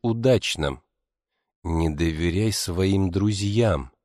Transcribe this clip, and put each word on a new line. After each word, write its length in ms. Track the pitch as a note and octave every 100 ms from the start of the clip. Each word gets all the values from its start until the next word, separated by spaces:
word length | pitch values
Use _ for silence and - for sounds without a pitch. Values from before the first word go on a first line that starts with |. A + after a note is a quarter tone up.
удачным. 800 | A#2 A2+ B2+ A#2 - - D2 C2 - _ _ _ _ _ _ _
«Не 260 | E2 E2 E2
доверяй 640 | D2+ E2 D#2 E2+ F2 A2
своим 580 | G2+ - F2 F#2+ G2 F#2+
друзьям». 840 | F#2 G#2 G2+ G2+ G#2+ A2+ D#2 C2 -